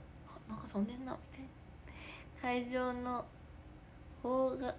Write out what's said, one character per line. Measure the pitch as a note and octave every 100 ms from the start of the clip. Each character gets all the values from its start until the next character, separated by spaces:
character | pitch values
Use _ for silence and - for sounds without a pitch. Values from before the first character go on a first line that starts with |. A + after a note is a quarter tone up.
| - - -
あ、 | - -
な | G#3+
ん |
か | -
飛 | G#3
ん |
で | G#3
ん | B3
な、 | C4
み | - -
た | -
い |
な。 | C4+ - - - - - - - - -
会 | B3+ B3 A#3+
場 | B3+ B3+
の | B3 B3 B3 - - - - - - - - - -
方 | A#3+ C4 C4
角、 | C4 B3